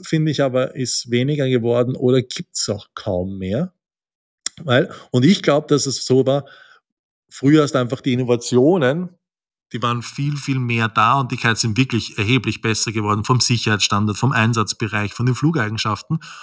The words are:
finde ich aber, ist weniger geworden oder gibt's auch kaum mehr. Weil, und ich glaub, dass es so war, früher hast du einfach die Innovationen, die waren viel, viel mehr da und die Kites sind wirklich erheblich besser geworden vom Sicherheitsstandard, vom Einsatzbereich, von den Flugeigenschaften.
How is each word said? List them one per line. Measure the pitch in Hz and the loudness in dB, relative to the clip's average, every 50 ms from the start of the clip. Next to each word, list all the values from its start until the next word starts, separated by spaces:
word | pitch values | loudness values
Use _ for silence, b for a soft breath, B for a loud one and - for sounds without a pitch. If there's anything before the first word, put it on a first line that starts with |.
| 185 | -8
finde | - 165 156 156 156 | -4 -2 0 0 0
ich | 139 - | 0 0
aber, | 139 131 123 127 127 - - | -2 0 0 -2 -2 -2 -4
ist | 143 127 - - - - 123 | -6 -6 -4 -4 -6 -4 -2
weniger | 117 120 127 143 151 143 131 131 | 0 0 0 0 0 -2 0 0
geworden | 127 120 113 117 117 123 123 131 127 | 0 0 2 2 2 2 0 0 -2
oder | - 127 123 127 131 | 0 2 2 2 2
gibt's | 120 - - - - _ - - - - | 0 -2 -10 -12 -12 _ -8 -8 -4 -4
auch | 101 101 - _ _ | -6 -6 -8 _ _
kaum | - - 107 92 90 92 98 98 95 | -10 -6 -4 -2 -2 -4 -4 -6 -6
mehr. | 95 92 104 135 180 185 _ _ _ _ _ _ _ _ _ _ _ _ _ _ - - _ - | -4 -4 -2 -2 -2 -4 _ _ _ _ _ _ _ _ _ _ _ _ _ _ -12 -12 _ -8
Weil, | - 139 123 135 - - B B B B | -2 2 2 2 2 0 B B B B
und | - 127 127 | 0 4 6
ich | 175 202 - | 6 4 4
glaub, | - 170 143 151 151 | 4 2 2 2 2
dass | - 147 135 - | 2 0 2 2
es | 139 117 - - | -2 -4 -6 0
so | - 127 135 123 | 2 2 4 4
war, | 131 139 143 139 B B B B B B B B _ _ _ _ _ _ _ _ _ | 2 0 0 -2 B B B B B B B B _ _ _ _ _ _ _ _ _
früher | - - 131 139 156 156 147 | -12 0 2 4 6 6 4
hast | 131 - | 2 0
du | 131 | -2
einfach | 123 110 123 - | 0 -2 -4 -4
die | - 139 | -2 -2
Innovationen, | 123 127 127 117 123 120 - - 120 123 131 156 190 180 131 123 147 175 180 175 _ _ _ _ _ _ _ _ _ _ _ _ | 0 0 2 0 0 0 0 0 2 4 4 4 4 4 2 2 0 0 -4 -8 _ _ _ _ _ _ _ _ _ _ _ _
die | - 120 | -8 -4
waren | 123 120 120 120 | -2 -2 -2 -4
viel, | 113 - - 143 143 147 147 | -6 -8 -6 -4 -4 -4 -4
viel | 139 - 139 131 131 | -4 -4 -4 -2 -2
mehr | 123 120 117 113 113 110 | 0 0 0 0 0 0
da | - 110 107 117 135 139 | 2 2 2 4 4 2
und | 123 107 | 0 -2
die | 131 | -4
Kites | - - 117 110 - | -2 0 0 0 2
sind | - 113 101 | 0 0 2
wirklich | 127 135 127 123 104 - - - - | 2 0 2 0 -4 -4 -4 -6 -4
erheblich | 101 107 131 123 - 117 104 - | -2 0 0 0 0 -2 -6 -4
besser | - 113 107 - - 120 | -4 -4 -2 -2 -4 -4
geworden | 104 110 104 104 104 107 | -4 -4 -2 0 -2 -2
vom | 104 - 127 117 | 2 2 2 2
Sicherheitsstandard, | - - 120 110 - 113 107 95 - - 104 101 104 104 98 | 2 2 0 0 2 0 0 0 0 0 0 0 0 0 0
vom | - 123 135 | 0 0 0
Einsatzbereich, | 139 117 110 117 113 113 101 - - - 117 104 110 104 104 101 - | 2 2 2 2 2 0 -2 -2 -4 -6 -6 -4 -2 -4 -4 -4 -4
von | - 120 | -2 0
den | 127 120 | 0 0
Flugeigenschaften. | - 143 165 165 143 107 107 113 104 - 110 104 - - - 156 160 B B B B | 2 0 0 0 0 -2 -2 -4 -2 -2 -2 -2 -4 -4 -6 -6 -6 B B B B